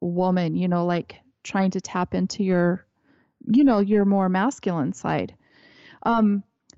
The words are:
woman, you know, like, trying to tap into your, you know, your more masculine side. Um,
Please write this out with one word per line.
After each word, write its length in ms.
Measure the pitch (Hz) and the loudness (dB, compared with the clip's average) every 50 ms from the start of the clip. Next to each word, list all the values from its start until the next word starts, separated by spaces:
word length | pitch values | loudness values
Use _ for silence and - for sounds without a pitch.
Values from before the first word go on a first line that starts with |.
woman, 520 | - 175 175 175 185 185 185 180 175 160 160 | -8 -4 -2 0 0 2 2 0 0 -2 -2
you 120 | 175 180 180 | -2 0 0
know, 160 | 175 175 170 | 0 0 0
like, 360 | 175 175 170 - - - - _ _ _ _ | 0 -2 -2 -4 -8 -16 -20 _ _ _ _
trying 280 | _ - - 196 190 190 | _ -6 -2 0 0 0
to 100 | 185 190 | -2 -4
tap 340 | - - - 180 180 - - | -8 -6 -4 -4 -4 -2 -2
into 280 | 185 185 190 - - | -4 -4 -4 -4 -4
your, 440 | 202 190 185 175 175 175 180 190 - _ _ _ _ _ _ _ _ _ _ _ - | -2 0 2 2 2 2 0 -2 -6 _ _ _ _ _ _ _ _ _ _ _ -4
you 180 | - 214 262 294 | 0 2 4 4
know, 140 | 269 233 202 | 4 4 4
your 260 | 202 196 214 208 202 | 2 2 2 2 4
more 240 | 196 202 196 190 185 | 4 2 2 2 0
masculine 640 | 185 185 202 269 - - - 202 175 165 135 160 | 0 0 0 -2 -4 -4 -6 -4 -2 -2 -2 -4
side. 420 | 196 - - - 156 143 92 - - _ _ _ _ _ _ - _ - - - - - | -6 -6 -4 -4 -2 -2 -4 -6 -10 _ _ _ _ _ _ -20 _ -20 -20 -20 -20 -6
Um, 400 | - 220 233 226 220 208 202 202 - _ _ _ _ _ - | -2 0 2 2 2 2 2 0 -4 _ _ _ _ _ -10